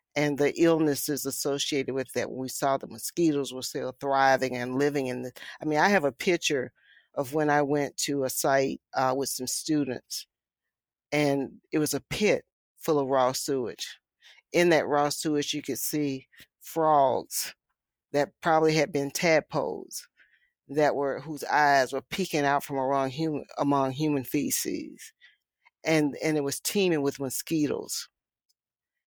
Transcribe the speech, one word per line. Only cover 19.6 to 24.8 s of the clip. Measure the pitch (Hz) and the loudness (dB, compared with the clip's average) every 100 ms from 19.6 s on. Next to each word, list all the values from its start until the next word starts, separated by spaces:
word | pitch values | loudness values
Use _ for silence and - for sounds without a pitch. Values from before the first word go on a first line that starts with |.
| 78 - - - - _ _ _ _ _ - | -2 -4 -10 -14 -14 _ _ _ _ _ -6
that | 143 147 113 | 2 2 2
were, | 143 127 | -2 -4
whose | 147 147 - | -8 -10 -2
eyes | 143 147 139 123 | 2 4 4 2
were | 135 | -2
peeking | - - 180 156 143 | -6 -6 -2 0 2
out | 143 | 0
from | - 139 | -2 -2
around | 131 139 135 | 0 0 -2
human, | 131 160 147 - - | -2 -4 -4 -8 -4
among | 143 139 135 | 0 2 0
human | 131 156 147 | 0 0 -2
feces. | - 147 - - - - | -2 -4 -2 -4 -4 -6